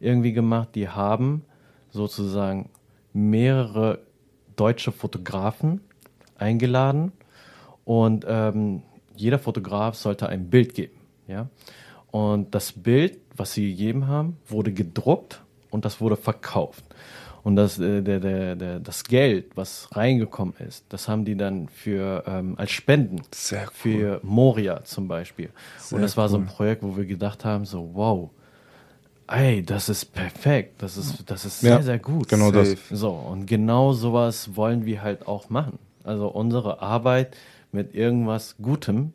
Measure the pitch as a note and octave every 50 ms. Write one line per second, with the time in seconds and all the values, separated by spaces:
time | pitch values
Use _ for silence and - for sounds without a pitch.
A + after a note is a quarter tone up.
0 | - A#2+ B2 A#2+ A#2 A#2+ A2 A#2+ A#2 A2+ A2+ A2+ A2+ - - A2 G2+ F2+ F2+ G2
1 | G2+ G2+ A2 A2 B2+ C3+ D3 D#3 - _ _ _ _ _ _ _ _ _ - G#2
2 | G#2 G2+ - - G2+ G2 F#2+ G2+ G2+ G2 G2 G2 G2 - _ _ _ _ _ _
3 | _ _ - G2+ G#2 G#2+ G#2+ A2 A#2+ C3 C3+ C3+ B2 A2 G2+ A2 A2 A2 F#2+ -
4 | - _ _ _ _ _ _ _ _ _ - - G#2 A2 A#2+ - - - - -
5 | - G2+ - F#2 F2 - - F#2+ F#2+ G#2+ - - - D#3 E3+ G3 - _ _ _
6 | - - _ _ _ _ _ - G2+ G#2+ A#2 A#2 B2 B2 B2 B2+ C3 C#3 C#3 D3
7 | D#3+ F#3 - - _ _ _ - - - - - - - - _ - - A#2 A2+
8 | A2+ A2 A2 G#2 - - A2+ A2 A2 A2 G2+ A2 G#2+ G#2 F#2+ E2 - - _ -
9 | _ _ - - G#2 A#2 C3+ C#3+ - - G#2+ - F#2+ F#2 G2+ G2+ G#2+ A2+ A2+ -
10 | - G#2+ G2+ - A2 - F#2 F#2+ F2+ F2 G2+ B2 A#2 - - - - - - -
11 | - _ _ _ _ - F#2+ G2+ A#2 C#3 - _ - - - - - - - -
12 | - _ - A2 G#2+ G#2 G#2 G#2 G2+ - - G#2 - - - G2+ F2 A#2 A#2+ C#3
13 | D#3+ - - - _ _ - - - - - G#2+ G#2 G2+ F#2 F2+ G#2 A2 A#2+ C#3
14 | C3+ C3+ C#3 D3 D3+ E3+ E3+ - _ - A2 G#2+ G2+ A2+ F#2+ - G2 E2+ - -
15 | - B2+ E3+ - - - - - - _ _ _ _ _ - G#2+ - G#2+ - -
16 | A2+ A2+ G#2 - - - G#2+ - - - - G2+ D2+ - - - - - - -
17 | - - - - - - - - - G#2 G2+ G2+ G#2 G2 - G2 F2 F#2+ G#2 G2+
18 | F#2+ G2+ G2+ F#2+ F#2 G2 F#2+ F#2+ F#2+ F#2 F2+ F2 F#2 F2+ F2 F2 - - F2 -
19 | - - A#2 B2+ C#3 C3 G#2+ F#2 - - - - F#2+ - - - - - - G#2
20 | A2 B2+ C3 A#2+ A2 G#2+ - - G2 F2+ - - - - - - - - - F#2+
21 | - - G#2+ G#2+ G#2+ G#2 G#2 G2 G2+ G2 F#2+ F#2 D#2+ C#2+ - - - A2 G2+ G2
22 | F#2+ G2 F#2+ F2 - - F#2+ F#2 F#2 F#2 F2+ - G2+ G2+ - - - - - D3+
23 | B2 G2 F#2 E2+ - - - - - - G2+ G2+ G2+ G2+ - - - A#2 A2 G#2+
24 | G#2+ G2+ G2 - - F#2+ G#2 A#2 B2+ C3 A2+ A2 G2+ F#2 E2+ - - - - -
25 | F#2+ F#2 E2+ E2 E2+ - - - E2 - - - - - - - - - - G#2
26 | G#2 G2+ - A2+ G#2+ G#2 G2+ G2 F#2+ F#2+ - - G#2 G#2+ A2+ A2 - G2 F#2 G2
27 | G2+ F#2 G2 E2+ G2+ G2+ G#2 - - A2 G#2 G#2 G#2 F#2+ G2 F2+ E2+ E2 F2 G2
28 | G#2 A2+ G#2+ F#2 E2+ D2+ - _ - _ _ _ _ _ - - - _ _ _
29 | _ _ _ _ _ - - B2 C3+ C3+ A#2 G2+ F2 - G2 G2 - - G#2 -
30 | - - - - F#2 F2 - - - D3 D3 B2+ F#2+ - - - G#2 F#2+ F2 G2
31 | A#2+ C#3+ D3+ - F#2 - G2+ F#2 - G2+ - - A#2+ A#2+ A#2+ C#3 D3 B2+ A#2+ A2+
32 | - C3 D3+ E3 B2+ - A2 G#2+ G#2+ G#2 G2 G#2 G2+ G2+ G2 F2+ - - - G2+
33 | G#2+ G#2 F2+ D#2+ B1 C2 F#2 G2 G2 F#2+ A#2 G#2+ G#2+ A2 A#2 B2 C3+ C#3 C3+ A2+
34 | A#2 A#2+ A#2 A#2+ A#2+ A#2 A#2 - - G#2+ F#2+ G#2+ G#2+ A2+ A#2+ A#2+ A2 A2 A2 G2
35 | G2+ G#2 G2+ - - - G#2 G2+ - - G#2 C3 D#3 C3 - - _ - _ _
36 | - - G#2+ G#2 G#2 G2+ - G#2 A2 A#2 A#2 B2 A2 G#2 - - F#2+ G2+ A2 A#2+
37 | A2+ B2+ B2+ B2+ C3 C3 - - - - - - _ _ - G2+ G2 - - G2+
38 | A2+ A#2+ A#2+ A#2+ A#2 A2 A2 A2 - - - - G#2 B2 C#3+ D3+ - - G2+ A#2
39 | C#3+ D#3